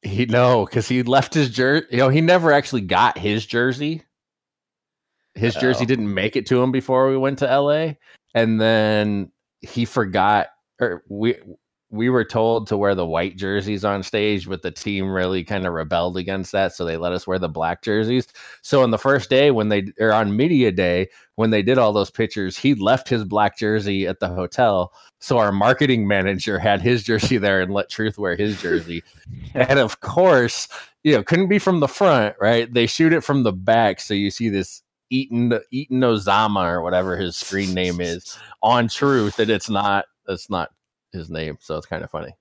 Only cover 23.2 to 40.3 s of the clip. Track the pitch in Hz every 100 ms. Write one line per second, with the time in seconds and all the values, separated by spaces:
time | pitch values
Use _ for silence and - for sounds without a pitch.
23.2 | 98 104 104 - 107 107 101 98 92 95
24.2 | 92 87 90 - 123 95 90 - - _
25.2 | - - 104 98 107 131 143 120 101 101
26.2 | 95 95 - 98 104 101 95 123 104 110
27.2 | - 123 101 95 92 101 98 - 110 101
28.2 | 101 87 104 98 87 85 82 82 - _
29.2 | - - - - 127 139 113 - - 135
30.2 | 185 143 117 - - - - _ 151 131
31.2 | 98 170 190 202 - 180 143 - 196 139
32.2 | 107 - 101 117 117 120 117 - 160 160
33.2 | - 143 117 92 95 113 110 92 - 101
34.2 | 101 - 117 98 92 - _ _ _ 131
35.2 | 135 117 120 113 - 127 151 127 127 110
36.2 | 98 98 110 101 90 87 85 90 95 90
37.2 | 92 - - 98 98 92 90 87 87 87
38.2 | - - - - 110 123 117 - 143 135
39.2 | 104 - 110 104 - 101 101 98 - _
40.2 | -